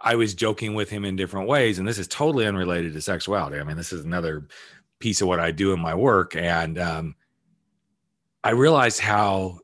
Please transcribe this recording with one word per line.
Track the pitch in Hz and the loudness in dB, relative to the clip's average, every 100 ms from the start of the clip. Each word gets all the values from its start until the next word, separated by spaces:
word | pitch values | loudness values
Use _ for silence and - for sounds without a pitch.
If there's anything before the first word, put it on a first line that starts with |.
I | 117 | 0
was | 117 110 | 2 0
joking | 92 110 104 110 | 0 -2 -2 -4
with | 107 98 | -4 -4
him | 104 | -4
in | 101 95 | -4 -4
different | 90 98 98 | -4 -4 0
ways. | 143 117 92 | 2 2 0
And | 98 | -4
this | 107 | -4
is | 90 | -6
totally | - 151 139 107 | -2 0 2 0
unrelated | 98 87 87 85 | 0 -2 -2 -4
to | 78 | -6
sexuality. | 87 87 - 101 76 71 | -6 -4 -2 -2 -2 -6
I | |
mean, | 73 78 | -8 -8
this | 85 | -8
is | 87 | -10
another | 78 90 82 76 71 - - - _ _ | -6 -4 -4 -6 -12 -20 -20 -20 _ _
piece | 113 98 | -4 0
of | 95 | 2
what | 87 | 2
I | 85 | 0
do | 80 98 | 2 0
in | 90 | 0
my | 82 | -2
work. | 85 131 101 87 82 | 2 4 4 2 -2
And, | 85 82 82 82 | 0 0 -2 -2
um, | 85 80 82 - _ _ _ _ _ _ _ _ _ _ _ _ | -4 -4 -8 -12 _ _ _ _ _ _ _ _ _ _ _ _
I | 113 | 0
realized | 117 147 151 120 - | 4 6 6 4 2
how | - 104 101 95 95 90 | 2 2 2 2 -2 -8